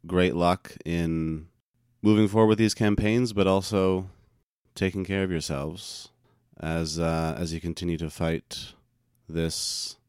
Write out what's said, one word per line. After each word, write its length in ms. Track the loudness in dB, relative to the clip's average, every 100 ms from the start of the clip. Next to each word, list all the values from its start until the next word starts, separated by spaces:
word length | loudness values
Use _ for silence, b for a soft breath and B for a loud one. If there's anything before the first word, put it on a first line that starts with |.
| 0
great 300 | 2 2 4
luck 400 | 2 2 -4 -14
in 640 | -4 -2 0 -2 -2 -6 -10 _ _ _ _ _
moving 260 | 4 6 4
forward 200 | 4 4
with 100 | 6
these 160 | 2
campaigns, 580 | 4 2 4 2 2 0
but 160 | 2 4
also 600 | 2 2 2 2 0 -4 -16 _ _ _ _ _
taking 300 | -2 -2 -2
care 200 | -2 -2
of 60 | 0
yourselves 800 | -2 -4 -6 -6 -10 -14 -16 -18 _ _ _ _ -10
as, 380 | -4 -2 -2 -2
uh, 360 | 0 0 -2 -4
as 160 | -6
you 80 | -6
continue 360 | -8 -6 -4 -4
to 120 | -6
fight 640 | -4 -2 -2 _ -16 -16 -20 _ _ _ _ -8
this 680 | -4 -4 -4 -6 -6 -10 -12